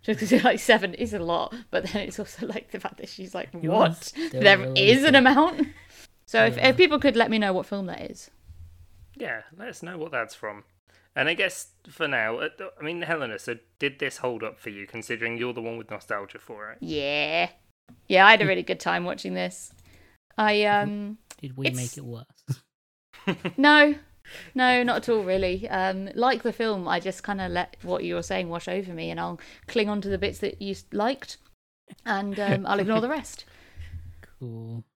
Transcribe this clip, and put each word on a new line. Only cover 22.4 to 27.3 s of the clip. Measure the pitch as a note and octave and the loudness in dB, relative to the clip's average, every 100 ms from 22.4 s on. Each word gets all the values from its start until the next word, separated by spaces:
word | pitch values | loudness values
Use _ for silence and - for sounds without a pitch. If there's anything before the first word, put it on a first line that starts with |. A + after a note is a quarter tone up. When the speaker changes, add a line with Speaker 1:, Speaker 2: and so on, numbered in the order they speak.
| - C3 _ _ _ _ _ - - | -8 -8 _ _ _ _ _ -8 -6
Speaker 2:
<laughs> | - F#3 F3 | -4 -6 2
Speaker 1:
No. | C#4+ D4+ D4 D4 - _ - - - C4 | 6 8 6 2 -10 _ -20 -20 -10 0
No, | B3+ B3 | 4 4
not | B3 A#3 | 2 0
at | A#3 | 0
all, | A3+ | 0
really. | F#3 F#3+ F#3 F#3 A3 | 2 0 0 -2 -4
Um, | F#3+ F#3+ F#3+ G3 - | -2 -2 -2 -6 0
like | B3 A#3 | 2 2
the | A#3 | -2
film, | G3+ A3+ G3+ E3+ | -2 -2 -2 -2
I | F3 | -2
just | F#3+ F#3 | -2 -8
kinda | - | -8